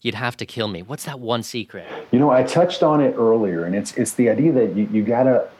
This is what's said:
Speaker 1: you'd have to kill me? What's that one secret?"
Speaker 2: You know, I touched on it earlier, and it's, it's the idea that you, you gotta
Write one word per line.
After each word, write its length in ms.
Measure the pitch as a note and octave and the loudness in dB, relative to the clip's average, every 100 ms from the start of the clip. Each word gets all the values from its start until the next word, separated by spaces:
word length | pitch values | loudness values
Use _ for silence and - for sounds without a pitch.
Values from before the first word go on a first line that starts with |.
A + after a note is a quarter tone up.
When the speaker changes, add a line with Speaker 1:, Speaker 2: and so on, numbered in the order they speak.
Speaker 1:
you'd 120 | A#2+ | -6
have 220 | A2+ B2 - | -4 -4 -4
to 100 | G#2 | -10
kill 220 | - G#2+ | -6 -6
me? 140 | F2 | -6
What's 220 | F#2+ C#3+ | -10 -12
that 140 | - C#3 | -12 -12
one 240 | A#2 A#2 | -4 -4
secret?" 440 | A2 A#2+ G#2+ G2 E2+ - - | -4 -10 -10 -14 -16 -16 -2
Speaker 2:
You 80 | B2 | 2
know, 120 | C#3+ | 4
I 140 | B2+ | 4
touched 400 | - E3 F3 - | 2 2 2 2
on 160 | E3 D3+ | 2 4
it 140 | C3+ A#2+ | 2 2
earlier, 480 | A2+ A2+ G#2 E2+ | 2 2 2 -2
and 100 | E2+ | -2
it's, 220 | G2 G2+ - | -4 -4 -4
it's 180 | A2+ | -4
the 160 | - A#2+ | 0 2
idea 220 | G#2+ D#3 | 4 2
that 240 | C3 G#2+ F#2 | 2 2 0
you, 120 | G#2 | 0
you 100 | G#2+ | 0
gotta 460 | G#2 A#2+ C3 A#2+ - - | 0 2 4 2 0 -6